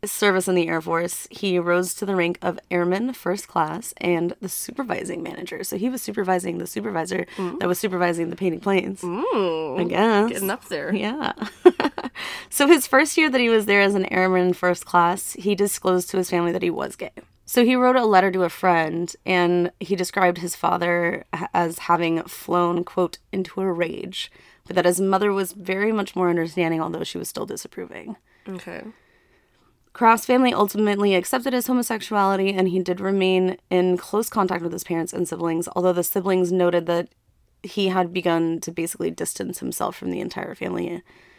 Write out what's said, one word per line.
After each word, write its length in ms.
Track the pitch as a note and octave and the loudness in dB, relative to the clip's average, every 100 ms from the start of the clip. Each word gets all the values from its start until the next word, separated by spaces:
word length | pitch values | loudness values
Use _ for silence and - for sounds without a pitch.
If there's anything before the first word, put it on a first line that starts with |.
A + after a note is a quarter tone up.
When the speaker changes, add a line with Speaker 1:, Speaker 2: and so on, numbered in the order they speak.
Speaker 1:
service 460 | G3+ - G#3 F#3+ F#3 | -8 0 2 2 2
in 60 | F3+ | 0
the 120 | E3 | 2
Air 140 | E3 | -2
Force, 460 | E3 E3 F3 - - | -2 -2 -2 -6 -12
he 260 | - G3 F3+ | -6 0 0
rose 340 | E3+ F3 F3+ - | 2 2 0 -4
to 100 | G3+ | -2
the 80 | F#3+ | 0
rank 220 | E3+ F3 | 0 0
of 180 | F3+ D#3+ _ | -4 -6 _
airman 440 | F3+ F3 F#3+ B3 | 0 2 0 -2
first 340 | B3+ - G3 - | -4 -4 -4 -4
class 460 | - D#3 D#3+ - - | -2 -2 -4 -10 -6
and 340 | - E3+ F3 - | -2 0 0 -4
the 80 | F#3 | -8
supervising 760 | - - - B3+ F#3 - E3+ | -8 -10 -8 -6 -4 -4 -8
manager. 400 | - - F3 - | -10 -10 -12 -10
So 140 | F#3 G3 | -8 -4
he 100 | A#3 | -4
was 120 | B3+ | -4
supervising 560 | - G#3 F#3 F#3 F3+ F3 | -6 -4 0 0 0 -6
the 100 | F3+ | -6
supervisor 580 | - G#3+ F3+ E3 F#3+ F3 - | -6 -4 -4 -4 -4 -6 -6
Speaker 2:
Mm. 220 | F#3 D4+ | -6 -2
Speaker 1:
that 80 | F3+ | -2
was 100 | F3+ | 0
supervising 500 | G#3+ F#3 F3 E3+ E3+ | -2 0 0 0 -4
the 60 | F3 | -2
painting 240 | F#3 D#3+ | -2 -2
planes. 400 | G3 G3 - G3 | 0 0 0 -6
Speaker 2:
Mm. 760 | F3+ F3+ G4+ D#4+ F#3 D#3+ D#3 C3+ | -6 -4 -2 0 0 -2 -4 -4
Speaker 1:
I 40 | F3 | -2
guess. 440 | F3 A3 G#3 A3 | 2 4 4 2
Speaker 2:
Getting 200 | - G3 | -2 -6
up 140 | G3+ - | -6 -8
there. 240 | D#3+ D3 | -8 -4
Speaker 1:
Yeah. 400 | F#3+ G#3 C#4 - - G#3 - | -4 -4 -4 -6 -6 -10 2
<laughs> 100 | - - D4 - B3+ - - - - | 2 4 -4 -4 -12 -10 -12 -12 -10
So 180 | - C#4 | 0 6
his 180 | E4 - | 6 6
first 320 | C4 D4+ - | 2 4 2
year 140 | D#4 | 2
that 100 | B3+ | 4
he 80 | A#3+ | 4
was 160 | A3+ G#3 | 4 4
there 160 | G3+ | 4
as 140 | G3 G3+ | 4 2
an 100 | F#3+ | 0
airman 400 | F#3 F#3 F#3 F3+ | 2 4 4 4
first 320 | F3+ F3+ F3 - | 2 0 0 2
class, 480 | F3+ E3+ G3 - | 4 4 2 -6
he 220 | - F#3+ G3 | -4 -2 2
disclosed 560 | G3+ - F#3+ F3+ F3+ | 0 0 2 2 0
to 60 | F#3+ | -2
his 120 | F3 | 0
family 220 | F3 E3+ | 0 0
that 100 | F3+ | 0
he 80 | F3+ | -2
was 260 | E3 - - | -2 -6 -8
gay. 140 | - - - _ - | -12 -14 -20 _ -2
So 200 | - A#3+ | 4 4
he 100 | B3+ | 6
wrote 200 | B3 B3+ | 4 4
a 100 | A3+ | 6
letter 260 | F#3+ G3 | 6 6
to 120 | F#3 | 2
a 60 | F3 | -2
friend, 640 | - F#3+ E3+ D#3+ E3 E3+ - - | 0 2 2 2 -2 -6 -8 0
and 460 | F3+ F3 F3 F3 - | 2 4 2 0 -4
he 160 | F#3 F#3 | -4 -2
described 420 | F3+ - F#3 F3 | -2 2 0 0
his 180 | F3 - | -6 -2
father 680 | E3+ F3 F3 F3 E3+ - - E3+ | 0 0 0 0 0 -4 -8 -8
h-, 120 | E3+ F3+ | -2 0
as 240 | E3+ E3 | 0 -4
having 420 | - E3+ E3+ E3 | 0 2 2 0
flown, 600 | - - - F3 F3 F3 | -4 -12 -2 2 2 0
quote, 340 | F3 - F3 - _ | -2 -2 -2 -2 _
"into 280 | G3 F#3 - | -6 -4 -2
a 120 | F#3+ | -2
rage," 580 | E3+ E3+ - F#3 F#3+ - - - _ - | 0 -2 -4 -10 -10 -12 -14 -20 _ -4
but 80 | F#3 | 2
that 100 | F3 | 2
his 160 | F3 | 2
mother 320 | F#3+ G3 G#3 | 2 2 2
was 200 | G3 F#3 | 0 -4
very 380 | G#3 F3+ F#3+ G#3 | -8 -6 -2 0
much 240 | A3 G3 - | 0 -2 0
more 140 | F3+ | 0
understanding, 500 | E3+ E3 E3+ E3 E3 | 2 -2 -2 0 0
although 240 | D#3+ E3 | -2 -4
she 140 | E3 F3 | -6 -8
was 100 | E3+ | -10
still 200 | - - | -8 -8
disapproving. 680 | - - - - - - - _ _ - | -8 -12 -12 -12 -14 -16 -18 _ _ -14
Speaker 2:
Okay. 360 | F#3 F3+ F3 G#3+ - _ _ _ _ _ _ _ _ _ | -14 -12 -14 -14 -20 _ _ _ _ _ _ _ _ _
Speaker 1:
Kraft's 320 | - A#3 A3+ - | 2 4 6 4
family 280 | B3+ B3+ | 4 4
ultimately 600 | - G3+ G#3 G#3 G3+ G3+ F#3 | 4 2 2 2 4 4 4
accepted 380 | F3+ C4 B3+ | 2 -2 0
his 140 | B3+ A#3+ | -2 0
homosexuality, 800 | B3+ A#3 A3 - G#3 G3 G3 F#3+ | 0 0 -4 -2 0 2 2 0
and 140 | G3 F#3 | 2 2
he 100 | F#3 | 2
did 200 | F3+ F#3 | -2 -2
remain 580 | F#3+ G3 F#3 F#3 F#3 F#3 _ | 0 2 4 4 2 -2 _
in 280 | F3+ F3+ F3+ | 2 2 0
close 320 | - G#3 A3+ | 0 -2 -2
contact 340 | A3+ F#3 F3+ | 0 0 0
with 80 | E3+ | -4
his 100 | E3+ | -6
parents 300 | - E3+ E3 | -4 -4 -2
and 140 | - F3 | -4 -4
siblings, 400 | E3 E3+ E3 E3+ - | -2 -2 -2 -2 0
although 180 | F3+ | 2
the 100 | F3 | 2
siblings 480 | E3+ G3+ F#3 F#3 F3+ | 0 -2 2 2 2
noted 360 | F#3 F3 F3 E3+ | 4 4 2 0
that 220 | E3+ F3 _ _ _ _ _ | -2 -2 _ _ _ _ _
he 260 | F#3+ - F#3+ | -8 -2 0
had 220 | F#3 F3 | 2 0
begun 480 | F3+ F3 E3 E3 E3 | 0 0 2 0 -2
to 100 | E3+ | -6
basically 400 | E3+ E3 - - | -6 -6 -4 -6
distance 480 | - E3+ - - - | -4 -8 -6 -8 -6
himself 360 | - - - - | -8 -4 -4 -4
from 140 | - | -6
the 80 | F#2+ | -6
entire 360 | - F#3+ - - | -6 -8 -10 -8
family. 460 | F3+ F3+ F3 F3 - - _ | -6 -6 -6 -8 -14 -20 _